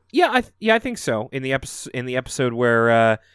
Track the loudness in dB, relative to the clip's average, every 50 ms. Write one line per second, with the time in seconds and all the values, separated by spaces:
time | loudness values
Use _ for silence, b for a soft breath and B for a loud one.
0 | _ _ 0 0 2 2 2 0 -2 -4 _ -4 0 0 0 2 0 -4 -8 -6
1 | -4 -2 -2 -2 -4 -6 -6 -6 -4 -4 -4 -4 -6 -8 -14 -14 -12 -10 -8 -8
2 | -6 -4 -4 -4 -6 -4 -4 -2 -2 -2 0 0 2 4 4 4 4 4 4 4
3 | 4 4 2 0 b b